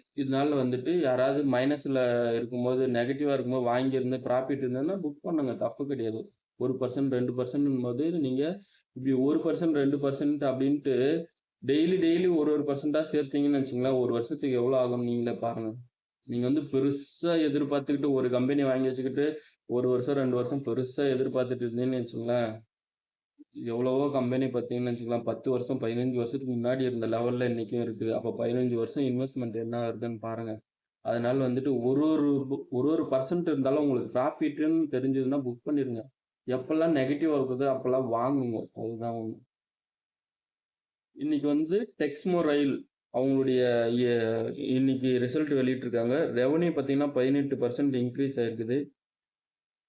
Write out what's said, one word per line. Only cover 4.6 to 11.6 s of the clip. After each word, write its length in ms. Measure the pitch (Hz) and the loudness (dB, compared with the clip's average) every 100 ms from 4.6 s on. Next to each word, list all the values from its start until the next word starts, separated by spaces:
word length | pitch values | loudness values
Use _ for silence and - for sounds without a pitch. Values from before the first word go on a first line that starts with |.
இருந்ததுன்னா, 360 | 131 127 151 196 | -2 -2 -2 -2
புக் 160 | 151 143 | -4 -6
பண்ணுங்க, 320 | 190 160 135 | -4 -2 -2
தப்பு 340 | 107 113 - 139 | -2 -4 -4 -6
கிடையாது. 440 | 131 113 110 - _ _ - | -4 -4 -4 -8 _ _ -4
ஒரு 220 | 123 - | -4 -2
பர்சன்ட், 320 | 123 139 139 | -2 0 0
ரெண்டு 260 | 123 123 123 | 0 0 -2
பர்சன்ட் 440 | 123 143 143 131 | -2 0 0 0
போது, 300 | 123 120 160 | -2 -2 -2
நீங்க 500 | 175 131 127 151 196 - _ _ | 0 0 0 -2 -4 -12 _ _
இப்படி 220 | 127 131 131 | -6 0 2
ஒரு 240 | 135 160 | 2 2
பர்சன்ட், 340 | 160 151 170 | 0 0 0
ரெண்டு 240 | 143 139 143 | 2 2 2
பர்சன்ட் 460 | 139 139 147 147 139 | 0 0 0 0 0
அப்படின்ட்டு 760 | 123 135 143 139 123 135 165 170 _ _ _ | 0 2 2 2 2 2 2 -4 _ _ _